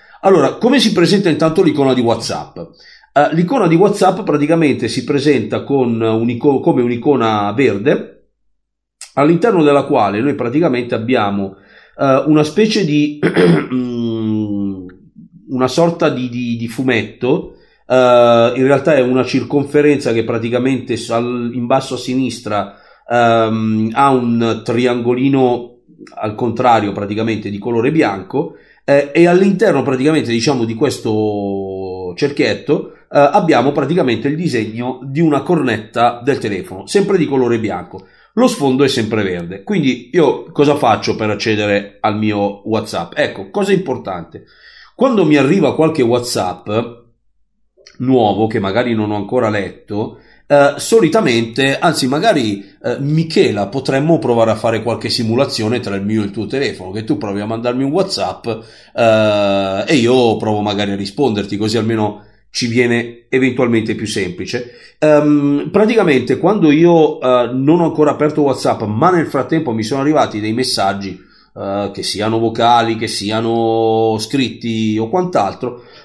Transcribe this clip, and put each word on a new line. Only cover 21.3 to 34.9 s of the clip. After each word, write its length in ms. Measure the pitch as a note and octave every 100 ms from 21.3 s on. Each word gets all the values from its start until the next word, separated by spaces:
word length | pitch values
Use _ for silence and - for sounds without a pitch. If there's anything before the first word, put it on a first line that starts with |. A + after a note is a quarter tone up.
| B2 A#2+
in 140 | B2 A#2+
basso 280 | C3+ C3
a 40 | B2
sinistra 840 | - B2+ B2+ A2+ G#2+ G#2 G2 - - _ -
ehm, 840 | A#2+ A#2 A2+ A2+ A2 A2 A2 A2+
ha 180 | A2+ C#3
un 520 | B2+ A#2+ A#2 A#2 A2
triangolino 1120 | - A#2 B2 A#2+ A#2 B2 C#3 C#3 B2+ A#2+ A#2+ - _ - -
al 200 | - G#2+
contrario 580 | G#2+ A#2+ A#2 B2 A2+ G2+
praticamente 580 | F#2+ G2+ G#2+ A2+ G#2+ G#2
di 80 | G2+
colore 320 | B2 A#2 B2+
bianco, 680 | D#3+ A#2 G2 F#2 C3 E3 - _ _
eh, 260 | - C#3+ C#3+
e 140 | E3+ F3
all'interno 560 | F3+ G3+ F3 G#3+ C#3
praticamente, 480 | C3+ C3 C#3+ D#3 A2+
diciamo, 340 | A#2 C3 B2+
di 100 | A2+
questo 1400 | A2+ C#3+ A#2+ A#2 G#2+ G#2+ G#2 G2+ G2 F#2+ F#2+ F#2+ F#2 F#2 F2
cerchietto, 760 | C#3+ C#3+ A#2+ G2+ - E3 -
eh, 260 | - _ C3+
abbiamo 540 | C#3+ G#3+ E3 C3 C3
praticamente 560 | D3 C#3 F3+ C3+ G#2+ C#3+
il 80 | D#3
disegno 640 | E3+ A#2+ G#2+ A2+ B2